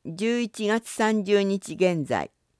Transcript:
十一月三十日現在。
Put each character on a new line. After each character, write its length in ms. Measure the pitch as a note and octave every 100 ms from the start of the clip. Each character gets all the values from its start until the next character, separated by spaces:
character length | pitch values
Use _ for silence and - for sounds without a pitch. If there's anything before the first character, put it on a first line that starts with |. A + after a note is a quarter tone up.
十 360 | - E3 A3+ A#3+
一 280 | A#3 - G#3
月 200 | A3+ A3+
三 360 | - A3 A3
十 180 | F#3+ G3+
日 320 | G3 G3 -
現 320 | D#3 F#3 E3+ B2+
在。 240 | G#2+ C#2+ _ _ _